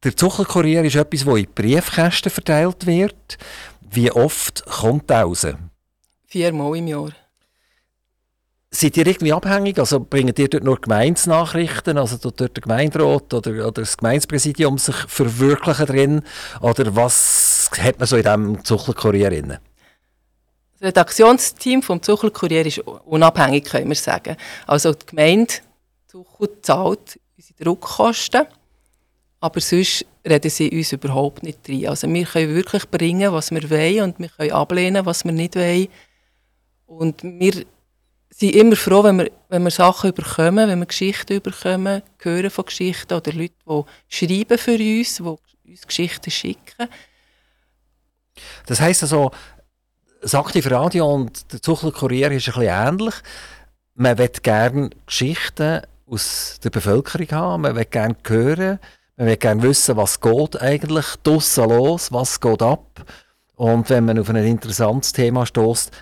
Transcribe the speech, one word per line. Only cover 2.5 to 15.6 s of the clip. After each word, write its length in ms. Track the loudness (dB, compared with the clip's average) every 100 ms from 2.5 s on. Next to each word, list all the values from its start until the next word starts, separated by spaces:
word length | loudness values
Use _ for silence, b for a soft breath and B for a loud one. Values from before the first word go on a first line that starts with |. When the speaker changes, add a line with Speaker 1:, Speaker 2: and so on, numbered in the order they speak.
| 0 0 -2 -2
Speaker 1:
wird. 520 | 0 0 -4 -18 -20 B B B B
Wie 300 | -6 0 2
oft 540 | 2 2 0 -6 -8 -10
kommt 440 | -2 0 0 2
der 140 | 2
raus? 240 | 2 -2 -4 -6 -14 _ _ _ _ _ _
Speaker 2:
Viermal 500 | -4 -2 -2 -4 -4
im 100 | -6
Jahr. 240 | -8 -10 -14 _ _ _ _ _ _ _ _ _ _ _ _ _ _ _ -2
Speaker 1:
Seid 220 | 0 2
ihr 100 | 2
irgendwie 240 | 2 0
abhängig? 480 | 0 0 0 0 0
Also 220 | 0 0
bringen 320 | 0 0 0 2
ihr 120 | 0
dort 160 | 2 0
nur 160 | 0
Gemeinsnachrichten? 1160 | 0 2 2 0 2 2 0 -2 -4 -4 -2 0
Also 200 | -2 -4
tut 240 | -8 -4
dort 160 | -4 -4
der 40 |
Gemeinderat 720 | -4 0 0 2 2 2 -2
oder, 180 | -6 -4
oder 200 | -4 -6
das 240 | -6 -6 -2
Gemeindepräsidium 840 | 0 0 -2 -2 -4 0 0 0
sich 180 | -2 -4 -6
verwirklichen 800 | -2 -2 2 2 2